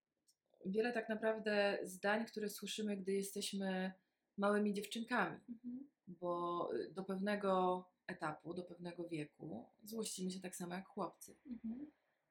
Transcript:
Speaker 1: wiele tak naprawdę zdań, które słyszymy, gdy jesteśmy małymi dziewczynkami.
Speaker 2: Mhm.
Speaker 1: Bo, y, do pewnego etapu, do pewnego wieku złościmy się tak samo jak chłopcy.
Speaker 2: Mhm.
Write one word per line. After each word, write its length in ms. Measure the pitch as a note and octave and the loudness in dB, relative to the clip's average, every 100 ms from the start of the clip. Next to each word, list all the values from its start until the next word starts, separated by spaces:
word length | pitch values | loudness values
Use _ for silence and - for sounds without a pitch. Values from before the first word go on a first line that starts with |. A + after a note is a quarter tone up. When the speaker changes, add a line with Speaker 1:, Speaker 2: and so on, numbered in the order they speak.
| _ _ _ _ _ _ F#3+ | _ _ _ _ _ _ 0
Speaker 1:
wiele 280 | G#3 A#3+ | 2 4
tak 160 | A#3 A3 | 2 0
naprawdę 680 | A3 A3 A3 G#3+ G#3 G3+ - | 2 2 2 4 6 6 4
zdań, 420 | F#3 F#3 G3+ A3 A3+ | -2 0 2 4 2
które 240 | G#3+ G3+ | -2 -4
słyszymy, 480 | - G3+ - G#3+ G3 | -4 -6 -2 0 0
gdy 160 | F#3+ | 2
jesteśmy 800 | G3 G3 G3+ - G3 F#3+ F#3 F#3 - _ _ _ - | 0 0 -2 -2 0 0 2 0 -4 _ _ _ 2
małymi 360 | G3+ G#3 G#3 | 6 6 6
dziewczynkami. 640 | G3+ G#3+ A#3 A3+ A#3+ F3 - - | 2 -2 -4 0 2 2 0 -12
Speaker 2:
Mhm. 400 | A3+ B3 B3+ D4 _ - | -12 -8 -8 -10 _ -16
Speaker 1:
Bo, 600 | F3 F3 F3 F3 F3 - - | -6 -2 0 0 0 0 -2
y, 180 | - | -2
do 100 | E3+ | -6
pewnego 840 | F#3+ F#3+ G3+ G3+ G3 F#3 F3+ F3+ - _ - | -4 0 0 2 4 6 6 2 -2 _ -12
etapu, 460 | F3+ D#3 D3 D#3 | -4 -4 -4 -8
do 100 | F3+ | -8
pewnego 440 | F3 F3 F3 E3+ E3+ | -8 -10 -10 -6 -4
wieku 600 | D#3+ D3 - D3+ G#3 - _ | -4 -6 -8 -10 -10 -12 _
złościmy 480 | G#3 A3+ G#3 - F#3 | -10 -6 -4 -2 -4
się 80 | F#3+ | -4
tak 160 | F#3 - | -8 -6
samo 200 | F3+ F3+ | -4 -4
jak 120 | F#3 | -6
chłopcy. 500 | - E3+ - - - C4+ | -4 -4 -4 -20 -18 -12
Speaker 2:
Mhm. 460 | A#3 A3+ B3 D4+ _ _ _ _ | -8 -6 -6 -10 _ _ _ _